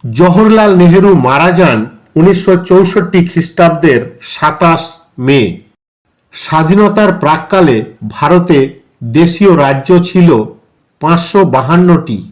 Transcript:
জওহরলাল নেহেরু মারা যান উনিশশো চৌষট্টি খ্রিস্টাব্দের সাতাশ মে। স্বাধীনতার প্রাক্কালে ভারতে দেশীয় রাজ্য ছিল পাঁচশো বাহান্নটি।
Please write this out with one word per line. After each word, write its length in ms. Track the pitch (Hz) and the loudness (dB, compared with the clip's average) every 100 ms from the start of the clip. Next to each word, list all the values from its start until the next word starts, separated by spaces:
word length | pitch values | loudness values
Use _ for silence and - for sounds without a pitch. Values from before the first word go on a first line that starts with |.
জওহরলাল 680 | 120 113 180 180 214 220 208 185 | -10 0 2 4 4 4 2 4
নেহেরু 340 | 175 185 202 | 4 4 4
মারা 360 | 170 127 139 175 | 2 2 0 0
যান 280 | 175 165 110 110 - _ 156 | 2 0 0 -6 -14 _ 0
উনিশশো 380 | 175 180 - 180 | 2 2 0 -2
চৌষট্টি 560 | 180 185 180 208 180 185 170 | 2 2 2 -2 -2 -2 -2
খ্রিস্টাব্দের 760 | 170 - - 170 160 160 120 - - | -4 -6 0 0 2 0 0 -4 -16
সাতাশ 600 | - - 156 151 170 165 - - _ - | -18 -6 -6 -2 -2 -2 -6 -18 _ -8
মে। 220 | 127 139 107 85 _ _ _ _ _ _ _ | -2 0 -2 -6 _ _ _ _ _ _ _
স্বাধীনতার 760 | - - 156 160 190 208 208 208 | -20 -6 -2 0 2 2 0 -2
প্রাক্কালে 640 | 175 147 160 - 196 160 113 104 - 107 | -2 -4 -4 -2 0 2 0 -4 -14 -14
ভারতে 500 | - 147 175 175 147 135 - _ _ 120 | -6 0 0 2 0 -2 -8 _ _ -4
দেশীয় 400 | 117 170 170 202 143 | 0 0 2 2 2
রাজ্য 340 | 139 139 - 175 | 0 -2 0 0
ছিল 240 | 175 185 175 120 107 - _ _ _ _ | 0 2 2 2 -2 -14 _ _ _ _
পাঁচশো 400 | 151 170 - 196 | -2 -2 -2 0
বাহান্নটি। 720 | 175 131 123 170 180 170 - 104 - | 0 -2 0 0 2 0 -2 -12 -12